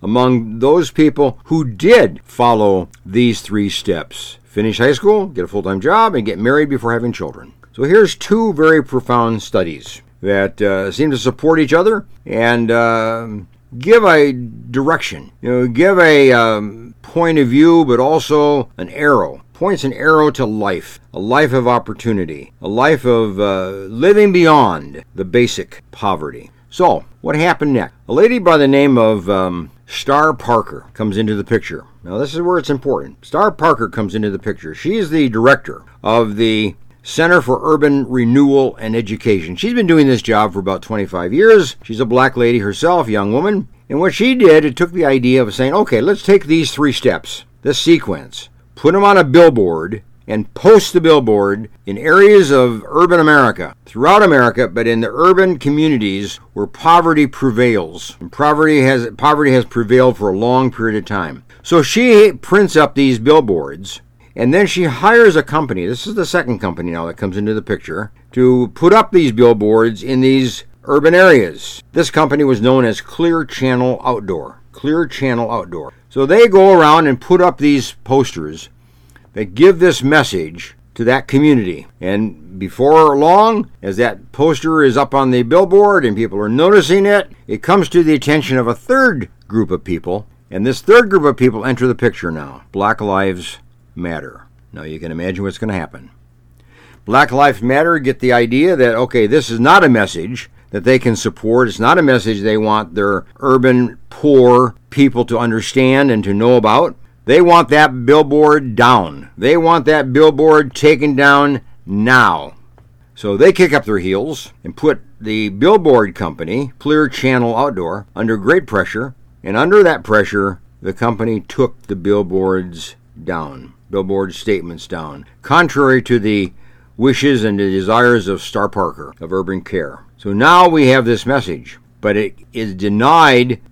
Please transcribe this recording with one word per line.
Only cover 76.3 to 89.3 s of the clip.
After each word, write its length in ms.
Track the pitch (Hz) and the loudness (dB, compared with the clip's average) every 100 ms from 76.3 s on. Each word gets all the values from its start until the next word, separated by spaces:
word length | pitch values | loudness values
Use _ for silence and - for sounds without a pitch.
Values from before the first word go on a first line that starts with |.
| 202 233 | 4 6
go 240 | 190 190 | 6 6
around 340 | 185 156 156 156 | 6 6 4 2
and 140 | 127 | -2
put 200 | - 180 | 0 2
up 180 | 180 - | 2 2
these 340 | 147 143 117 - | 0 0 -2 -14
posters 680 | - 135 131 90 76 80 - _ _ _ _ _ _ | -2 -2 -2 -6 -12 -14 -20 _ _ _ _ _ _
that 200 | - 104 | -10 -10
give 240 | 98 175 175 | 2 4 4
this 240 | 180 147 | 2 0
message 720 | 127 151 131 92 78 85 - _ _ - | 0 0 0 -4 -8 -12 -20 _ _ -4
to 80 | |
that 240 | 113 131 - | -2 -2 0
community. 580 | 135 151 135 95 76 65 _ | 2 4 2 0 -8 -14 _
And 580 | 90 101 110 - 82 95 | -6 -4 -6 -8 -20 -12
before 580 | 92 - 135 156 156 139 | -12 -2 4 6 4 4
long, 540 | 151 190 220 214 - - | 2 4 2 0 -6 -10
as 140 | 98 95 | -8 -2
that 340 | 120 98 - | -2 -4 -16
poster 500 | - 151 143 160 160 | -2 -2 -2 -2 2
is 140 | 139 120 | 2 2
up 180 | 135 | -2
on 160 | 139 131 | 0 0
the 140 | 123 | 0
billboard 600 | 117 165 190 190 208 196 | 2 2 4 4 4 2
and 120 | 127 101 | 0 -2
people 220 | 113 98 | -4 -4
are 80 | 104 | -4
noticing 580 | 123 170 208 143 190 196 | 0 4 4 4 0 2
it, 240 | 202 190 - - | 0 -2 -14 -10
it 160 | 107 | -8
comes 260 | - 196 156 | 0 0 2
to 120 | 175 | 0
the 120 | 160 | 2
attention 440 | 151 127 151 101 131 | 0 0 -2 0 -2
of 80 | 117 | -2
a 80 | |
third 540 | 113 - 262 262 156 - | -6 -2 0 0 0 -8